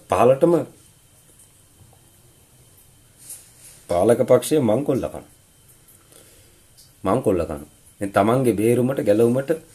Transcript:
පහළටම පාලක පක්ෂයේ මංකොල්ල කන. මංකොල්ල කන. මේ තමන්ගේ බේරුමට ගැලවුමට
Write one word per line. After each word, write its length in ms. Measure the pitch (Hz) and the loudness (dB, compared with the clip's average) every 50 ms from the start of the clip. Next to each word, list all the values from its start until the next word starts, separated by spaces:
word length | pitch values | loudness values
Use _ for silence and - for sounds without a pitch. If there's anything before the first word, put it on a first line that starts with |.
| - | -6
පහළටම 480 | - 185 180 - 131 135 135 175 170 170 151 135 - - _ _ _ _ _ _ _ _ _ _ _ _ _ - _ _ _ _ _ _ _ - - _ _ _ _ _ _ _ _ _ _ _ _ _ _ _ _ _ - _ _ _ _ _ _ _ _ - - - - - - _ _ - - - - _ - | -4 0 2 4 4 4 4 2 2 2 0 -2 -6 -14 _ _ _ _ _ _ _ _ _ _ _ _ _ -20 _ _ _ _ _ _ _ -20 -20 _ _ _ _ _ _ _ _ _ _ _ _ _ _ _ _ _ -20 _ _ _ _ _ _ _ _ -20 -20 -20 -20 -20 -20 _ _ -20 -20 -20 -20 _ -4
පාලක 300 | 87 87 98 113 117 127 | -2 0 2 2 2 2
පක්ෂයේ 400 | 123 127 127 120 - - 151 156 | 4 2 2 2 2 0 -2 0
මංකොල්ල 440 | 131 107 107 127 - - 135 113 78 | 0 0 0 0 -2 -2 -4 -4 -6
කන. 200 | - - - - - _ _ _ _ _ _ _ _ - _ _ _ - _ _ _ - - - _ _ _ _ _ _ _ _ _ _ - - _ _ _ | -8 -12 -14 -18 -20 _ _ _ _ _ _ _ _ -20 _ _ _ -20 _ _ _ -20 -20 -20 _ _ _ _ _ _ _ _ _ _ -20 -20 _ _ _
මංකොල්ල 400 | - 95 107 131 - 113 95 87 78 | -4 -2 -2 0 0 0 -2 -2 -4
කන. 200 | 73 78 71 73 - _ _ _ - _ _ | -6 -8 -12 -12 -18 _ _ _ -20 _ _
මේ 80 | 104 98 | -10 -2
තමන්ගේ 440 | 98 101 101 110 120 135 131 120 98 | 0 0 2 2 0 0 0 0 0
බේරුමට 460 | 95 107 117 120 123 120 127 147 151 | 0 0 0 0 0 0 -2 -4 -2
ගැලවුමට 500 | 135 104 104 110 117 117 123 - - - 160 160 - - | 0 0 2 2 2 2 0 -2 -4 -4 -6 -6 -8 -16